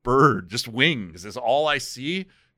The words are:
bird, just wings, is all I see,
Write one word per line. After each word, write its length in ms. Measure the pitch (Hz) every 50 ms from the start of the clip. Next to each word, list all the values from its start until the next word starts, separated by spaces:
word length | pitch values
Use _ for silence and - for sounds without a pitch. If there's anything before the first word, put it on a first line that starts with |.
| -
bird, 460 | 123 123 135 135 147 117 92 87 87
just 180 | 101 120 - 120
wings, 580 | 110 120 135 165 165 123 101 85 78 87 87
is 120 | 104 95 123
all 300 | 123 113 127 143 156 151
I 100 | 147 139
see, 480 | - - - 123 131 147 175 190 185 - _ _ _ _ _